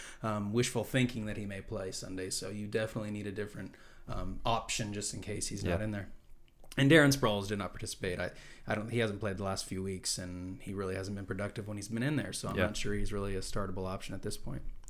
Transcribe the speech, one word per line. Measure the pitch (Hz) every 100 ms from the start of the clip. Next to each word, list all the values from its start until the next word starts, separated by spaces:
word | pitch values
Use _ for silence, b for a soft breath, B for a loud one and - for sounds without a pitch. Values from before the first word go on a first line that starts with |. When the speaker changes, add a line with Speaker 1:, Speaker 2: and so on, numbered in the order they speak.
| B B
Speaker 1:
um, | 110 104 101
wishful | 117 120 120
thinking | 104 131 123 117 107
that | 104
he |
may | 101 98
play | - 107 95
Sunday. | - 95 92 92
So | - 104
you | 104 104
definitely | 110 110 117 104
need | 104 101
a |
different, | 95 101 - 95 b b b -
um, | 104 92 95 -
option | 113 - - 104
just | 101 101
in | 104
case | 98 98 -
he's | 104
not | 87 85
Speaker 2:
Yeah. |
Speaker 1:
in | 107
there. | 104 98 - - - - - - -
And | 139
Darren | 160 143
Sproles | 135 117 101 95
did | 101
not | 92
participate. | - 107 - 95 90
I, | 90 B B B -
I |
don't, | 107 110
he | 117
hasn't | 110 101
played | 107 95
the |
last | 98 95 -
few | 95
weeks, | 95 92 - -
and | 90 90 90 95
he | -
really | 98 95
hasn't | 95 98 101
been | 95
productive | 95 101 113 104
when | 104
he's | 95
been | 113
in | 135 147
there. | 98
So | - 101
I'm | 98
Speaker 2:
Yeah. | 90
Speaker 1:
not | -
sure | 95
he's | 104 104
really | 104 101 117
a |
startable | - 113 98 98 92
option | 98 -
at | 98
this | 104 -
point. | 131 135 - -